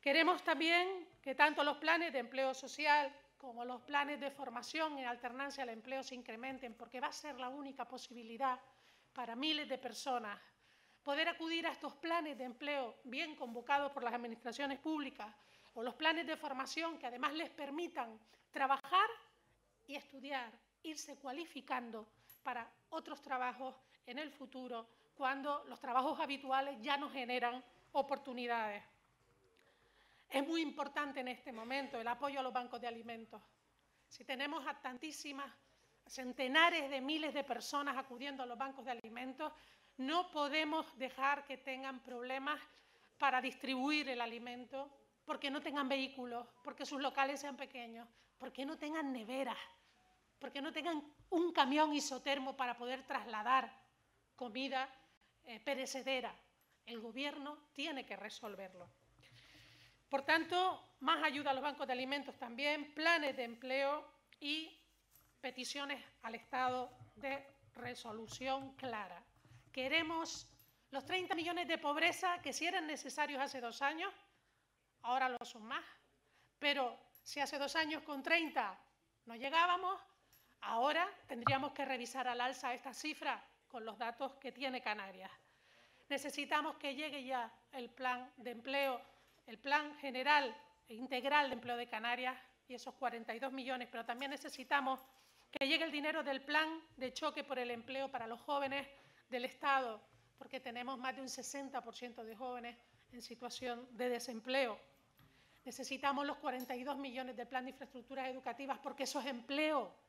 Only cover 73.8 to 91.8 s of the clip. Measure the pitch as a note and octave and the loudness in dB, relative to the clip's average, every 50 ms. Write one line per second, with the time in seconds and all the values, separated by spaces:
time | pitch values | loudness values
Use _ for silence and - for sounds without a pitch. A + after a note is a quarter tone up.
73.8 | C#4 C#4 D#4 D#4+ F4 G4+ F#4+ - - _ _ _ _ _ _ _ _ _ _ _ | 0 0 0 0 -4 -4 -4 -8 -20 _ _ _ _ _ _ _ _ _ _ _
74.8 | _ _ _ _ - A#3 B3 C4 C4+ B3+ B3 A#3+ A#3 A3+ - A#3 G#3+ A3 C4+ D#4 | _ _ _ _ -2 2 2 4 4 4 2 0 -6 -8 -10 -12 -8 -4 -4 -4
75.8 | E4 - - - _ _ _ _ _ _ _ _ _ _ _ _ - D4 C#4+ C#4 | -4 -6 -18 -20 _ _ _ _ _ _ _ _ _ _ _ _ 2 4 4 4
76.8 | C4 A#3+ A3+ - - - _ - _ - - C#4+ C#4 C4+ - C#4+ C#4 C#4 - E4 | 2 0 0 -6 -16 -20 _ -20 _ -8 -2 -2 0 0 0 -2 -2 0 2 2
77.8 | D#4+ D4+ D#4 D#4 D#4 - D4 C4+ C4 E4+ D#4+ E4+ E4 D4+ A3+ D4+ A#3 G3+ F#3 - | 2 2 0 -4 -4 -4 -6 -4 2 4 4 4 4 2 0 0 0 0 -4 -8
78.8 | - _ _ _ _ _ _ _ _ - A#3 A3+ B3 C#4 C#4+ E4 E4+ F4+ F4 F4+ | -14 _ _ _ _ _ _ _ _ -12 -10 -4 -4 2 6 6 8 8 6 4
79.8 | F#4 F4+ G4 F4+ - - _ _ _ _ _ _ _ _ _ _ - G#3 - A3+ | 2 0 -2 -2 -6 -16 _ _ _ _ _ _ _ _ _ _ -4 0 2 4
80.8 | A#3+ C#4+ D4+ D#4+ F4 G4 - - - - C#4+ A#3 A#3 C4 C#4 C4+ C4+ C#4+ C#4 - | 4 6 6 4 2 2 0 -10 -10 -8 -8 0 2 4 4 4 2 -2 -2 -2
81.8 | C#4+ C4 C4 B3 A#3+ A#3 - C4 B3+ B3 A#3+ A#3+ B3 B3+ C4+ C4+ - C4 B3 B3+ | -2 -2 -2 -4 -4 -4 -4 -2 -2 -2 0 0 0 -2 -2 -2 -4 -4 -4 -4
82.8 | - C#4 A#3 - - D4+ D4+ - D#4+ D4 B3 G#3 - - _ _ _ _ - B3 | -6 -10 -10 -6 -6 -6 -6 -2 -2 -2 -2 -2 -6 -16 _ _ _ _ -12 -10
83.8 | A3 A3 G#3 G3+ A#3+ A3+ A#3 A#3 C#4 C4 C4+ - - C4 - B3 C4 C4+ B3+ B3+ | -8 -8 -6 -4 -4 -4 -4 -4 -6 -6 -6 -6 -10 -10 -8 -4 -4 -2 -2 -2
84.8 | A#3 A3 G#3+ G#3 G3 F#3+ F#3+ F#3 F#3 F#3 - - _ _ _ _ _ - - - | -2 -2 -4 -2 -4 -10 -10 -12 -14 -14 -16 -16 _ _ _ _ _ -20 -20 -20
85.8 | - - _ - - _ C#4+ C4+ - D4 C#4 - C#4+ - D#4 D4+ D4 D#4 C#4+ D4+ | -20 -20 _ -20 -6 _ -4 -2 -2 -4 -4 -4 -2 2 2 2 2 2 -4 -4
86.8 | - C#4+ C#4 B3 D4+ D#4 C#4 D4 B3+ B3+ C4 B3+ A#3 A3+ - - _ _ - C4+ | -4 -4 -2 -2 -4 -4 -4 -6 -4 -2 -2 -2 -2 -4 -8 -16 _ _ -10 -8
87.8 | A#3+ A#3 A#3+ - C4 B3+ B3 B3 B3+ C4 - - A3+ B3 A#3+ A3+ A#3 C4+ C4+ C#4 | -8 -8 -10 -4 0 0 0 0 -4 -10 -14 -10 -8 -8 -8 -6 -4 0 2 2
88.8 | C#4 C4+ B3+ A#3+ - - - - - - _ _ _ - A3+ G#3+ _ C#4 C#4 D4 | 4 2 2 0 -6 -12 -20 -20 -20 -20 _ _ _ -16 -16 -10 _ 4 4 4
89.8 | D4+ D4 D4 D4 - C#4 B3 B3+ C4 C#4 D4+ D4 C#4 B3 A3+ - - - - _ | 4 2 -6 -6 -6 -4 -2 0 6 8 10 10 8 6 -2 -6 -14 -20 -20 _
90.8 | _ - A#3 G#3+ B3+ B3+ C4+ B3+ B3 C#4 C#4 D4 D4 C4+ B3+ A#3+ A3+ A#3+ A#3+ A#3+ | _ -14 -10 -10 -6 -2 -2 0 2 6 6 8 6 6 2 -2 -2 -2 -2 -2